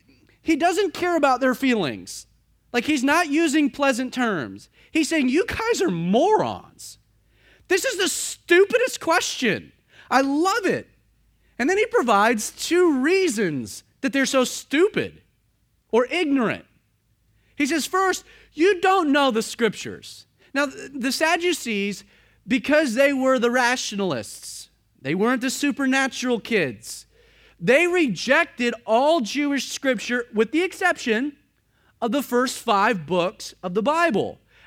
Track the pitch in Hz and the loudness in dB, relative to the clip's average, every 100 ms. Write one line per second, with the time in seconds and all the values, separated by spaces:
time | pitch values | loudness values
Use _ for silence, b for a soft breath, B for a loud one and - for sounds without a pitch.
0 | b b b b - 302 339 370 392 - | b b b b -2 0 2 2 -2 -2
1 | 349 339 277 247 262 240 269 233 156 104 | -2 2 2 2 0 0 0 0 -2 -6
2 | 90 - - _ _ _ _ 240 254 302 | -12 -16 -20 _ _ _ _ -4 -2 0
3 | 262 320 339 285 330 294 285 - 277 240 | 2 2 2 0 2 2 0 0 0 0
4 | 254 254 240 185 110 98 - b b 311 | -4 -4 -2 -2 -6 -12 -20 b b -2
5 | 311 330 254 285 466 - 440 403 349 170 | 0 0 2 0 -2 -2 -2 0 0 0
6 | 175 214 359 427 135 87 - - - - | 0 2 4 2 0 -4 -12 -20 -20 -20
7 | _ _ b b b b b 370 523 403 | _ _ b b b b b -2 0 -2
8 | 359 - - - - 339 403 453 508 - | -2 -2 -8 -6 2 4 4 2 0 -4
9 | - 359 - - 240 135 76 _ _ b | 0 0 0 -2 -2 -2 -6 _ _ b
10 | b 247 269 285 359 453 370 143 - _ | b 0 2 0 0 0 0 -2 -6 _
11 | _ _ _ _ _ - 254 392 480 466 | _ _ _ _ _ -4 -2 0 0 0
12 | 247 202 214 233 - - - 339 359 269 | 2 4 4 0 -4 -8 -2 2 4 2
13 | 269 381 370 214 190 143 107 - - _ | 2 2 0 0 -2 -4 -8 -12 -20 _
14 | - 277 262 269 247 - - 285 403 269 | -2 0 2 2 0 -4 -2 2 2 2
15 | 101 78 _ _ _ _ _ _ _ 226 | -6 -8 _ _ _ _ _ _ _ 0
16 | 247 311 320 277 214 95 - _ _ _ | 2 0 0 2 0 -2 -8 _ _ _
17 | _ _ _ _ _ - 285 320 - 370 | _ _ _ _ _ -4 -2 -2 -2 0
18 | 381 - - b b - 359 370 370 381 | 0 -2 -8 b b 0 2 2 2 2
19 | 311 285 277 220 - - 226 - 117 90 | 2 2 2 0 -4 -2 -2 -2 -10 -14
20 | - - - _ b 269 285 - 277 277 | -16 -20 -20 _ b -4 -4 -6 -12 -6
21 | 247 - 320 349 349 339 240 208 202 196 | -4 0 0 2 0 -2 -2 -2 -2 -6
22 | - b b b - 254 226 302 302 220 | -14 b b b -4 -2 2 2 2 2
23 | 277 277 262 262 240 247 240 247 - 202 | 2 2 2 2 2 2 2 0 -4 -4
24 | 190 131 101 - - - - _ _ _ | -2 -2 -6 -14 -16 -18 -20 _ _ _
25 | 131 180 220 254 254 - 294 254 269 269 | -6 -2 0 0 -2 -2 -2 0 0 0
26 | 269 - 247 233 - 220 143 107 - - | 0 -2 -2 -2 0 0 0 -4 -14 -16
27 | - b b b b b 175 269 349 359 | -18 b b b b b 2 4 4 2
28 | 294 175 - 294 339 - 240 233 - 220 | 0 0 2 2 2 -2 -4 -4 0 2
29 | 285 330 208 269 294 277 - - 269 233 | 4 2 0 -2 -2 -2 -4 -4 -2 -2
30 | - 240 240 208 220 302 370 - 370 330 | -2 -4 -2 -2 0 0 -2 0 -2 0
31 | 240 220 285 - _ _ _ _ _ - | 0 0 -2 -8 _ _ _ _ _ -6
32 | 240 269 - 240 254 - - 202 214 208 | -2 -2 0 0 0 -2 0 2 2 0
33 | 143 180 175 - - - 185 180 226 320 | -2 -2 -2 -4 -16 -12 -6 -2 0 2
34 | 339 202 110 - _ b | 2 2 -2 -6 _ b